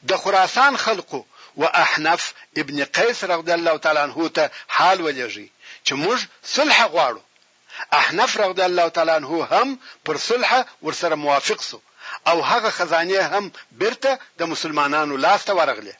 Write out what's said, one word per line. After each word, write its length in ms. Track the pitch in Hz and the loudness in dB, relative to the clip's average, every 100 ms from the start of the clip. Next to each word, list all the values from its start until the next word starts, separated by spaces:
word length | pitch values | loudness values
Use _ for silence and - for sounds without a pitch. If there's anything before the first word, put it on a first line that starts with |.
| - | -2
د 80 | 185 | -2
خراسان 600 | 190 196 185 - 277 247 | 2 2 2 4 4 4
خلقو 440 | - 214 160 139 - _ - - | -2 -2 -4 -10 -12 _ -20 -2
و 60 | 156 | 0
احنف 680 | 175 160 156 156 170 - - - - | 2 2 2 0 0 -2 -12 -12 -8
ابن 260 | 147 143 139 | -6 -4 -4
قیس 380 | - 226 240 | 0 0 0
رضی 280 | 190 175 165 | -2 -2 0
الله 260 | 170 170 156 | 0 0 0
تعالی 220 | 160 151 | 0 0
عنه 300 | 143 131 160 | 0 -2 -4
ته 200 | 160 151 - - | 0 -2 -2 -6
حال 320 | - 165 190 | 2 4 4
ولېږي 460 | 165 135 123 104 104 _ - - - | 0 -4 -8 -10 -16 _ -20 -8 -6
چې 80 | |
موږ 260 | - 175 247 208 _ | -2 0 -2 -4 _
صلح 340 | - - 294 233 226 | -8 0 2 4 2
غواړو. 340 | 160 139 113 _ _ _ _ _ - - | 2 0 0 _ _ _ _ _ -16 -2
احنف 440 | 151 131 160 247 220 | 0 0 0 0 0
رضی 260 | 202 185 | -2 2
الله 240 | 185 180 170 | 0 2 0
تعالی 220 | 165 160 | 0 0
عنه 360 | 160 139 165 139 | 0 -2 -4 0
هم 280 | 170 254 262 - - - | 2 0 -4 -14 -16 -6
پر 120 | 151 | -6
صلح 480 | - 240 226 247 240 - | -2 -2 2 0 0 -8
ورسره 340 | 151 147 175 156 | -8 -4 -2 -2
موافق 460 | 147 143 - 143 | 0 0 0 -4
سو 160 | - 113 _ _ - - - | -6 -14 _ _ -16 -6 0
او 140 | 170 | 0
هغه 280 | 147 220 214 | 2 0 0
خزانې 520 | - 175 165 170 196 165 | -4 0 0 2 0 0
هم 180 | 185 196 - - | -2 -4 -12 -20
بیرته 480 | 117 196 240 269 262 - _ | -4 -4 0 -2 -2 -6 _
د 60 | |
مسلمانانو 760 | 165 156 165 147 143 147 151 139 | -6 -4 -4 0 0 0 -2 0
لاس 280 | 151 202 - | 2 2 2
ته 80 | |
ورغلې. 420 | 190 151 110 104 - | 0 2 0 -8 -18